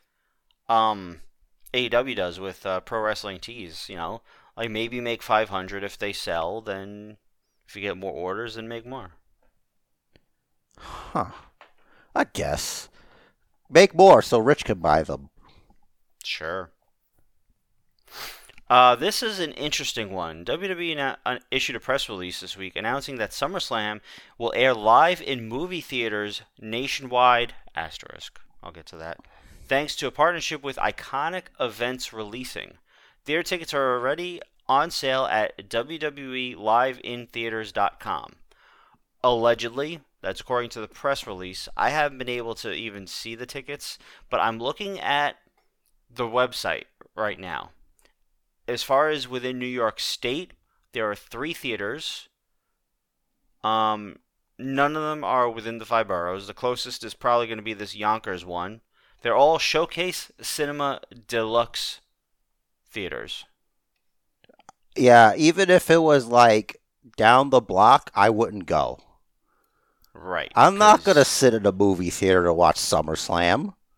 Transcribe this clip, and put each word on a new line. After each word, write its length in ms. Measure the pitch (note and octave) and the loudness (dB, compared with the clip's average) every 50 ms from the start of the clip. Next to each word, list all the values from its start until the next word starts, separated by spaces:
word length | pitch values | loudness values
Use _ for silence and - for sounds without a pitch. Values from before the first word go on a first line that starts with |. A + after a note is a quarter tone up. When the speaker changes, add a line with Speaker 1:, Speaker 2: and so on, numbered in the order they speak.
| _ _ _ _ _ _ _ _ _ _ _ _ _ - | _ _ _ _ _ _ _ _ _ _ _ _ _ 0
Speaker 1:
um, 520 | A#2 A2+ A2 A2 G#2+ G2+ F#2 F2 E2 D#2+ - - _ _ _ _ _ _ - - - | 2 2 2 2 0 -4 -8 -12 -14 -18 -20 -20 _ _ _ _ _ _ -12 -6 -4
A 80 | B2 B2 | -4 -2
E 40 | A2+ | 0
W 260 | A#2 A#2+ C3+ C3+ A#2 | 0 0 0 -2 -4
does 240 | G2+ F#2 F2 F2 F#2 | -4 -4 -6 -6 -8
with, 260 | F#2+ F#2+ F2 - - | -10 -12 -12 -10 -6
uh, 140 | G2 F#2 F#2 | -6 -6 -6
Pro 220 | - - A#2+ A2 | -6 -6 -6 -4
Wrestling 380 | G#2+ G#2+ G#2+ - - G2+ F#2+ F2 | -2 -4 -4 -6 -8 -12 -12 -12
Tees, 500 | - A#2 A#2+ A#2+ F#2+ E2 D#2+ - - - | -14 -16 -16 -16 -16 -16 -14 -14 -14 -14
you 80 | G2 | -12
know? 240 | E2+ E2 E2+ A2 - _ _ _ _ _ _ _ | -10 -10 -10 -10 -12 _ _ _ _ _ _ _
Like, 140 | - A#2 A#2 | -8 -6 -6
maybe 280 | G#2+ A2 A#2 A#2 B2+ B2 | -4 -4 -4 -4 -6 -6
make 220 | A#2+ A#2+ A#2 A2 | -6 -6 -6 -6
five 280 | - - A2+ G#2+ A2 G2 | -2 0 0 0 0 0
hundred. 340 | G2 F#2 F#2 F#2 G2 G2 G2+ | -4 -8 -8 -8 -10 -10 -10
If 140 | G2 - | -10 -10
they 160 | - G#2+ G2+ G2 | -8 -8 -8 -8
sell, 480 | - - G2 E2+ E2+ E2 F2 G2+ A2+ | -8 -6 -4 -4 -4 -4 -4 -6 -8
then 560 | A2 A2 G2 G2 G2 G2+ G#2 G#2 G#2+ G#2+ G#2+ _ _ _ _ _ _ _ _ _ _ | -8 -10 -10 -10 -10 -12 -14 -16 -18 -20 -20 _ _ _ _ _ _ _ _ _ _
if 80 | - - | -20 -12
you 60 | G2+ | -8
get 140 | G2 G2+ F2+ | -6 -6 -6
more 160 | F#2 F#2+ F#2 | -6 -8 -10
orders, 440 | C2+ D2+ F2+ F#2 F#2+ A2 A#2+ A#2 A2 | -8 -8 -6 -6 -6 -8 -10 -10 -12
then 120 | A2+ A2 | -14 -14
make 180 | A2+ A#2 A#2 A2+ | -12 -12 -14 -14
more. 260 | B2 C3 B2+ G#2 F2+ - _ _ _ _ _ _ _ _ _ _ _ _ _ _ _ _ _ _ _ _ _ _ _ _ _ _ _ _ _ _ _ _ | -14 -14 -16 -16 -18 -20 _ _ _ _ _ _ _ _ _ _ _ _ _ _ _ _ _ _ _ _ _ _ _ _ _ _ _ _ _ _ _ _
Speaker 2:
Huh. 500 | - - - - - - - - D#3+ G#2 - - - - _ _ - - - _ _ _ _ _ _ _ _ - | -20 -20 -18 -16 -16 -12 -8 -6 -6 -6 -6 -10 -20 -20 _ _ -20 -20 -20 _ _ _ _ _ _ _ _ -2
I 100 | - D4 | -2 -2
guess. 640 | - - - - C#2+ D2+ - - - - - - - _ _ _ _ _ _ _ _ _ _ _ _ _ _ _ - | -2 -4 -6 -4 -4 -4 -4 -6 -8 -10 -10 -14 -16 _ _ _ _ _ _ _ _ _ _ _ _ _ _ _ 4
Make 260 | C#3 E3+ G3+ F#3 - | 6 6 6 8 8
more 260 | E3 F#3+ G3 D3+ A2 | 10 10 12 12 10
so 180 | - - C3 A2+ | 8 6 2 4
Rich 260 | A2 C3+ D3+ - - | 4 4 2 2 0
can 140 | - G#2 F2 | -4 -2 0
buy 240 | E2 D#2+ D2+ D#2+ D#2 | 2 4 4 4 2
them. 260 | D2+ C#2+ C#2 C#2 - _ _ - - - _ _ _ _ _ _ _ _ _ _ _ _ - - | 0 -6 -10 -12 -16 _ _ -20 -20 -20 _ _ _ _ _ _ _ _ _ _ _ _ -16 -12
Speaker 1:
Sure. 480 | - - - D#2+ D#2+ F2+ F#2+ F2+ F2 _ _ _ _ _ _ _ _ _ _ _ _ _ _ _ _ _ _ _ _ _ _ _ _ _ _ _ _ - - - - - - - - - - - - | -10 -10 -8 -8 -6 -6 -8 -8 -12 _ _ _ _ _ _ _ _ _ _ _ _ _ _ _ _ _ _ _ _ _ _ _ _ _ _ _ _ -18 -16 -16 -16 -16 -18 -20 -20 -20 -10 -2 4
Uh, 260 | B2 B2 B2+ B2 B2 | 6 6 6 6 4
this 260 | A#2+ D3+ G#3 G#3+ - | 2 0 -4 -4 -4
is 180 | B3+ A3 G#3 F#3+ | -4 -6 -6 -6
an 120 | E3 D3 - | -8 -8 -8
interesting 580 | - C#3 D3+ - - C#3+ - - A#2+ G#2+ F#2+ | -8 -8 -6 -6 -6 -6 -6 -8 -8 -8 -8
one. 320 | F#2+ F#2 E2+ E2 D#2+ E2 F2 | -8 -8 -8 -8 -10 -10 -8
W 220 | G#2+ C3+ E3+ G3 | -6 -6 -6 -6
W 240 | F#3+ F#3 E3+ F3 E3 | -8 -8 -8 -8 -6
E 40 | D#3 | -6
na-, 200 | D3 C#3 C3 - - - | -4 -4 -6 -6 -6 -6
uh, 140 | A#2+ B2+ A#2+ - - | -8 -8 -8 -8 -6
issued 260 | - B2+ - - B2 | -4 -4 -4 -4 -6
a 40 | A2 | -6
press 280 | - - C3 C3+ - | -4 -2 -2 -2 -4
release 320 | - G#2+ F#2 F2+ F2+ F2 - | -6 -8 -10 -10 -10 -10 -12
this 160 | F#2+ F2+ - | -12 -14 -14
week 200 | G2 F#2+ F#2 - | -14 -14 -12 -10
announcing 420 | F#2+ G#2+ A2+ B2+ C#3 C#3 C#3+ C3+ | -8 -6 -4 -4 -6 -6 -8 -8
that 140 | A#2+ G#2+ G2 | -8 -8 -8
SummerSlam 680 | - - C#3 D#3 G3 F3 - - B2+ A2 G#2+ G#2+ G#2+ G#2 - - - - - - _ | -6 -6 -6 -6 -6 -6 -6 -6 -4 -4 -4 -4 -6 -10 -14 -20 -20 -20 -20 -20 _
will 160 | - A#2 A2+ - | -6 -4 -2 0
air 180 | A2+ B2+ C3 B2 | 2 2 2 2
live 480 | A2 G#2 A2 A#2 C3+ D#3+ F3 F3+ E3 | 2 4 6 6 8 6 4 2 -2
in 260 | - - C3+ B2 A2+ | -6 -8 -8 -8 -8
movie 340 | A2 A#2+ C#3 F3 F3+ F#3 D#3+ | -8 -8 -8 -8 -8 -8 -10
theaters 600 | - - C#3 B2 A#2 A2 G#2+ G#2 G#2 G#2 G2+ - - _ _ _ | -10 -8 -6 -4 -4 -4 -4 -4 -6 -6 -8 -12 -16 _ _ _
nationwide, 920 | G#2+ A2 A2+ B2 C3+ C3 - - C3+ B2 B2 B2 B2+ B2 B2 A#2+ A#2+ - - - - - - | -12 -8 -8 -6 -6 -6 -6 -8 -6 -2 2 4 6 6 6 4 2 -2 -6 -12 -18 -14 -10
asterisk. 640 | - E2 D#2 - - - - - - - - - - - - - - - | -10 -10 -10 -12 -16 -18 -18 -18 -18 -18 -18 -18 -20 -20 -20 -20 -20 -20
I'll 80 | F2 | -18
get 140 | E2+ E2 D#2+ | -18 -20 -20
to 100 | - - | -20 -18
that. 200 | D#2+ D#2+ E2 - - - _ _ - - - - - - | -16 -14 -14 -14 -16 -18 _ _ -20 -20 -20 -20 -14 -6
Thanks 300 | - C3+ C#3 D3+ C#3+ - | -2 0 0 0 -2 -6
to 100 | - D3 | -6 -6
a 40 | B2 | -4
partnership 520 | - - D3+ E3+ F3 D#3+ - - D#3+ C#3 C3+ | 0 2 2 2 2 -2 -6 -8 -8 -8 -8
with 140 | C#3 C3 | -10 -6
Iconic 640 | - - G#2+ G#2 - - - - C#3 D3 E3 F#3 F#3 - - _ - | -4 -4 -4 -4 -6 -10 -8 -6 -4 -4 -4 -6 -8 -10 -12 _ -6
Events 540 | C3 A#2 G#2+ G#2+ A#2+ B2 C3 B2+ - - A2+ | -6 -6 -4 -4 -6 -6 -6 -6 -10 -12 -10
Releasing. 600 | A2 G#2+ G#2 A2 B2+ B2+ - - - G1+ G1+ - _ _ _ _ _ _ _ _ _ _ | -12 -12 -10 -12 -12 -12 -12 -12 -14 -14 -14 -18 _ _ _ _ _ _ _ _ _ _
Theater 180 | - D3+ E3+ D#3+ | -4 -2 -2 -2
tickets 300 | - F#3+ E3+ E3 - D3+ | -2 -6 -6 -6 -4 -2
are 220 | C#3 C3+ C3 B2 | 0 0 0 0
already 460 | B2 A#2+ C3 D3+ E3+ F3 F3+ F3 E3+ - - _ _ _ | 0 -2 -2 -2 -4 -6 -10 -12 -14 -16 -20 _ _ _
on 240 | - C3 C#3 D#3 E3+ | 0 2 2 2 0
sale 340 | - - D3 C3+ C3 C3+ C3 | -2 -4 -2 0 0 0 0
at 440 | - G2 A2 G#2+ - - - G2+ G#2 | 0 0 0 0 -2 -4 -10 -10 -6
W 300 | A#2 A#2 B2 D3 E3 D3+ | -4 -4 -4 -6 -6 -8
W 340 | D#3 D3+ C#3+ C#3+ C#3 C3 B2+ | -8 -8 -8 -8 -12 -10 -8
E 220 | B2+ B2+ B2 A#2 | -8 -8 -8 -10
live 440 | E2+ G#2 A2 A2+ A#2+ B2+ C3+ B2 - - | -6 0 2 2 2 2 0 -2 -6 -10
in 240 | A2+ A#2+ B2 A#2+ | -10 -10 -10 -12
theaters 440 | - - A#2+ A#2 A2+ A2 A2 A2 G2+ | -12 -8 -8 -6 -6 -6 -6 -8 -6
dot 280 | - G#2 G2+ - - - | -2 -2 -2 -2 -2 -4
com. 340 | - G#2+ F2+ C2+ - - - _ - _ _ _ _ _ _ _ _ _ _ _ _ _ _ _ - | -8 -6 -6 -6 -8 -12 -20 _ -20 _ _ _ _ _ _ _ _ _ _ _ _ _ _ _ 2
Allegedly, 800 | B2 A#2+ A#2 A#2 A#2 A#2 A2+ A#2 A#2 A#2 C#3 D3 D#3 E3+ D3+ - _ _ _ | 2 2 4 4 2 2 2 -2 -6 -6 -6 -8 -8 -8 -14 -18 _ _ _
that's 200 | - F#2+ F#2+ - | -8 -8 -8 -8
according 280 | - - B2+ A#2+ A#2+ A2+ | -6 -4 -4 -4 -4 -6
to 100 | - A#2 | -8 -12
the 60 | G#2+ | -12
press 400 | - - - - C#3 C#3 - - | -14 -10 -6 -4 -4 -4 -4 -6
release. 400 | A2+ G2 F2+ F#2 F2+ F#2 - - - - | -10 -12 -12 -12 -12 -12 -14 -14 -10 -4
I 120 | - G#2 B2 | -2 -2 0
haven't 280 | C#3+ D3+ D3 C#3+ C3+ | 0 0 -2 -2 -4
been 120 | B2+ B2+ B2 | -8 -8 -8
able 260 | B2 A#2+ A#2 A#2 A2 | -6 -6 -6 -8 -10
to 160 | - - A2 E2 | -10 -8 -8 -8
even 340 | E2 A2+ A2 G2+ G2+ F#2+ | -8 -8 -10 -10 -12 -14
see 280 | F2+ - - - A2+ A2+ | -14 -14 -12 -12 -12 -12
the 100 | A2+ B2 | -12 -12
tickets, 520 | - - C#3 C3 - C#3+ - - - - - - - - - - - | -12 -14 -14 -12 -12 -14 -12 -12 -14 -14 -16 -18 -20 -20 -20 -8 -4
but 100 | - F2 | 0 0
I'm 200 | G2 A2+ A2+ A2+ | 0 0 0 -2
looking 400 | A#2 C3+ D#3 - G3+ G3 G3 - | -4 -6 -6 -6 -8 -10 -10 -6
at 360 | - G#2+ C#3+ D3 D3 - - _ _ _ _ _ _ _ _ _ _ _ _ _ _ _ | -4 -2 0 0 -2 -2 -4 _ _ _ _ _ _ _ _ _ _ _ _ _ _ _
the 140 | A#2+ B2+ A#2+ | -8 -8 -6
website 600 | A2+ A2+ B2 B2+ B2 - - - F#2 D#2 - - _ _ - - _ _ | -2 0 0 0 0 -2 -4 -4 -4 -4 -6 -8 _ _ -20 -20 _ _
right 240 | F#2+ G#2+ G#2 - - | -6 -6 -6 -6 -8
now. 320 | F#2 F2+ D#2+ A1 G1+ G1+ _ _ _ _ _ _ _ _ _ _ _ _ _ _ _ _ _ _ _ | -10 -10 -10 -10 -12 -14 _ _ _ _ _ _ _ _ _ _ _ _ _ _ _ _ _ _ _
As 160 | - B2 A#2+ - | -8 -6 -6 -2
far 260 | - C3+ C#3 D3+ D#3 | 0 2 2 2 2
as 180 | D3+ C#3+ B2+ | 0 -4 -6
within 320 | B2 C3 B2 A#2+ B2+ B2+ B2 | -8 -10 -8 -8 -8 -8 -6
New 60 | B2 | -8
York 320 | B2+ B2+ B2 A#2 G#2+ - - | -6 -4 -2 -2 -2 -2 -4
State, 540 | - - - - - A#2+ C3+ E3+ F3+ - - _ _ _ _ _ _ _ - | -6 -8 -6 -6 -4 -4 -4 -6 -8 -12 -16 _ _ _ _ _ _ _ -8
there 160 | A#2+ A2 G#2+ | -6 -4 -4
are 60 | G2+ | -6
three 380 | - - - - A#2 C#3 E3 D#3+ | -8 -12 -14 -12 -10 -8 -8 -8
theaters. 760 | - - C3 A2 G2 G2+ G#2 C3 D#3+ - - - - - _ _ _ _ _ _ _ _ _ _ _ _ _ _ _ _ _ _ _ _ _ _ _ _ _ _ _ - | -8 -8 -6 -6 -4 -6 -6 -6 -8 -10 -10 -12 -12 -16 _ _ _ _ _ _ _ _ _ _ _ _ _ _ _ _ _ _ _ _ _ _ _ _ _ _ _ -2
Um, 540 | A2 A2 A2 A2 G#2+ G#2+ G#2+ G#2 G2 - - _ _ _ _ _ _ _ | 0 0 2 2 0 0 -2 -6 -14 -18 -20 _ _ _ _ _ _ _
none 380 | - B2+ C3+ C3+ C#3 C#3+ D3 D#3 | -12 -10 -4 0 0 0 0 0
of 80 | D#3 D3+ | -2 -4
them 200 | D3+ D3+ D#3 B2+ | -6 -6 -6 -4
are 260 | F#2 B2+ B2+ B2 A#2+ | -2 0 0 0 0
within 280 | A2+ A2+ G#2+ A#2 A#2 | -2 -6 -8 -10 -10
the 80 | A2+ A2+ | -10 -6
five 220 | - A#2 A2+ A2 | -2 0 0 0
boroughs. 400 | G2 F#2+ F2 F2 F2 F#2 G2 G2+ | 0 -2 -4 -4 -4 -6 -8 -10
The 60 | G#2 G2+ | -12 -10
closest 500 | - - B2 B2 A#2 - B2+ A#2 - A#2 | -6 -4 -4 -4 -4 -6 -10 -12 -12 -12
is 100 | G#2+ - | -14 -10
probably 340 | - - B2 A#2+ A#2+ A#2+ | -4 0 2 2 2 2
gonna 140 | A2+ A2+ A2 | -2 -6 -8
be 120 | G#2 A2 G#2+ | -8 -10 -10
this 220 | G2 G#2 G2 - | -8 -10 -12 -8
Yonkers 500 | G#2+ G#2 G#2+ A2 A2 - G#2+ F#2 F2 F2 | -4 -2 -2 -2 -2 -4 -8 -8 -8 -8
one. 360 | F2+ F2 F2 F2 G2 A2 A2+ _ _ _ _ _ _ _ _ | -8 -8 -8 -8 -8 -10 -14 _ _ _ _ _ _ _ _
They're 140 | - A#2+ G#2 | -2 0 4
all 240 | B2 C#3 D#3 D#3+ D#3+ | 4 4 4 4 2
Showcase 720 | - - - D#3 E3+ - - E3 F3+ F#3 E3+ - - - _ - | 0 0 0 0 -2 -2 -4 -6 -6 -6 -6 -8 -10 -14 _ -14
Cinema 600 | - - - - D3 C#3+ D3 D3 C#3+ C#3 C3 - - - - B2 - | -10 -8 -6 -4 -4 -4 -4 -4 -4 -4 -4 -6 -10 -18 -20 -20 -10
Deluxe 760 | - - A#2 A2 A2 A2+ A#2 A#2 - - - - - - - _ _ _ _ _ _ _ _ _ _ _ _ _ _ _ _ _ _ | -4 -2 -2 0 2 2 0 0 0 -4 -8 -8 -8 -10 -12 _ _ _ _ _ _ _ _ _ _ _ _ _ _ _ _ _ _
theaters. 560 | - G#2+ F#2+ F2 - A#1 A1+ - - - - _ _ _ _ _ _ _ _ _ _ _ _ _ _ _ _ _ _ _ _ _ _ _ _ - - _ _ _ - | -10 -10 -8 -8 -8 -10 -10 -12 -14 -14 -16 _ _ _ _ _ _ _ _ _ _ _ _ _ _ _ _ _ _ _ _ _ _ _ _ -20 -20 _ _ _ -2
Speaker 2:
Yeah, 360 | - C3 B2 A#2+ A#2 A2+ G#2+ G2 | 4 8 10 10 12 10 10 8
even 320 | D#3 D3+ D#3+ E3+ F#3 G3 F3+ | 6 4 4 4 4 6 6
if 200 | F3+ E3+ - - | 6 6 6 6
it 120 | E3 E3 | 4 6
was, 240 | D#3+ D#3 D3 C#3 A#2+ | 6 6 4 4 4
like, 560 | A#2 A#2+ B2 A#2+ A#2 G#2+ A2 G#2 - - _ _ _ _ _ _ A#2+ _ | 4 6 8 8 8 8 6 2 -2 -10 _ _ _ _ _ _ -10 _
down 340 | - G#2+ A2+ B2 C3 C#3 C#3 | 4 6 8 8 8 6 6
the 120 | C3+ B2+ | 4 4
block, 500 | G#2+ G2 F#2+ F#2+ G#2 A#2 C3+ - - - - | 4 4 4 6 8 8 8 6 4 0 2
I 140 | G#2 G2+ A2+ | 4 4 4
wouldn't 360 | A2 G#2+ A#2 F2 G#2+ G2+ E2 | 4 2 0 -2 -4 -6 -4
go. 340 | - E2+ D2 C2+ A#1+ B1+ - _ _ _ _ _ _ _ _ _ _ _ _ _ _ _ _ _ _ _ _ _ _ - | 0 0 0 0 0 -4 -10 _ _ _ _ _ _ _ _ _ _ _ _ _ _ _ _ _ _ _ _ _ _ -20
Speaker 1:
Right, 380 | D#2+ E2 F#2 F2+ D#2+ C2 - - | -14 -8 -6 -4 -4 -4 0 4
Speaker 2:
I'm 220 | A#2 C3 F3+ G3 | 6 6 6 8
not 200 | G3+ G#3+ G#3+ G#3+ | 8 8 8 8
Speaker 1:
'cause 80 | - - | 8 6
Speaker 2:
gonna 200 | G3+ F3 D3 C3 | 6 6 8 6
sit 280 | - - - C#3 B2 A2 | 6 6 4 4 6 6
in 120 | A2 G2+ | 4 2
a 60 | G2+ | 2
movie 380 | F#2+ F#2+ G2+ G2+ F#2+ F2 F2+ F2 | 4 4 4 4 4 2 0 -4
theater 340 | - - G2+ F#2+ F#2 F2+ F2 | -2 0 4 4 6 6 6
to 100 | F2 D#2+ | 4 4
watch 220 | E2+ F2 D#2 D#2 | 6 6 4 4
SummerSlam. 960 | - - - - D#2+ D#2 D#2 D#2 - - - F2 E2+ F2 F2 G2 C3 F#3 G3+ - _ _ _ _ | 2 0 0 0 0 0 -2 -4 -6 -4 -2 0 2 2 2 2 2 -2 -4 -10 _ _ _ _